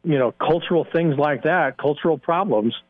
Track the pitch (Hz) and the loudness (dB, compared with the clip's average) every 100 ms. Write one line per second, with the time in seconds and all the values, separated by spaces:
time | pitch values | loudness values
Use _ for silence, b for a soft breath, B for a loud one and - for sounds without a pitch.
0 | 175 143 120 - - 170 - 170 139 170 | 0 2 0 0 0 0 0 0 0 0
1 | 165 139 147 135 156 180 160 - 139 143 | 0 2 0 0 0 0 0 -2 -4 0
2 | 170 147 - 170 196 110 113 - | -2 -2 0 -2 0 0 0 -4